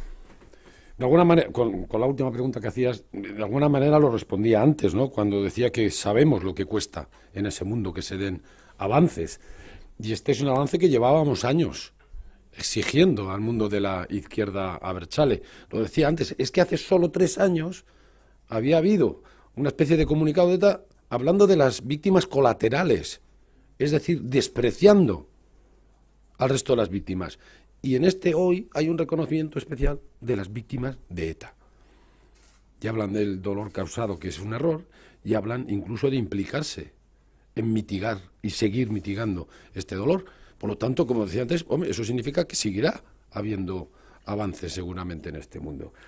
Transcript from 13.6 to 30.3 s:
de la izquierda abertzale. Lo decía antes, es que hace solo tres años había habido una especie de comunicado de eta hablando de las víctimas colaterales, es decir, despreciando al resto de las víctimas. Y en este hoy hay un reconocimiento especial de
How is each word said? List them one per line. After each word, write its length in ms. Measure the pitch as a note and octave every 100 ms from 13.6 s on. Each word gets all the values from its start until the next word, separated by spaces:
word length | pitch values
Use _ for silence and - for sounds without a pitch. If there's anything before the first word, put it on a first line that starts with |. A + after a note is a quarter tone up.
| G#2
de 100 | G2+
la 280 | G2+ F#2 F2
izquierda 680 | G2+ - - G#2 G2 F#2+ E2+
abertzale. 680 | F#2 F2+ E2+ - D3 G#2 - - -
Lo 120 | -
decía 260 | G#2+ - D3
antes, 280 | D#3+ - -
es 140 | C3+
que 100 | F#3
hace 160 | F3 D#3+
solo 340 | - F#3 E3+
tres 260 | F3 F#3 -
años 480 | G3 E3 D#3+ F#3 - _ _ _ _ _ -
había 300 | A2+ B2+ E3
habido 460 | F3 G#3 A#2 - - _ _ -
una 140 | C#3
especie 280 | - D3 D#3+
de 80 | D3+
comunicado 440 | D3+ D3+ D#3 F3
de 60 | F#3
eta 300 | G3+ F#3+ - _ -
hablando 380 | A#2+ C3+ G3 G3+
de 80 | F3
las 300 | C3+ A2+ A#2
víctimas 400 | D3 G3 F#3 -
colaterales, 960 | C3+ B2+ A2 A2 C#3 F3+ F#2+ D2 - _ _ _ _ _ -
es 120 | C#3+
decir, 300 | D3+ - D3
despreciando 1080 | A#2+ C3 - - A#2+ - G3+ G#3 C#3+ E2+ - _ _ _ _ _ _ _ _ _ _ -
al 120 | C3+
resto 240 | C3+ -
de 40 | A#2+
las 120 | G2+
víctimas. 500 | F#2+ - F#2 E2 - - - _ _
Y 140 | C3+ B2+
en 80 | F3
este 280 | F#3+ F3+
hoy 360 | D#3+ F3+ F3+ G#3+
hay 160 | - D#3+
un 80 | E3+
reconocimiento 600 | D#3+ E3 D3+ D#3+ D#3 C#3
especial 400 | - C#3 C#3+ C#3+ - _
de 160 | A2+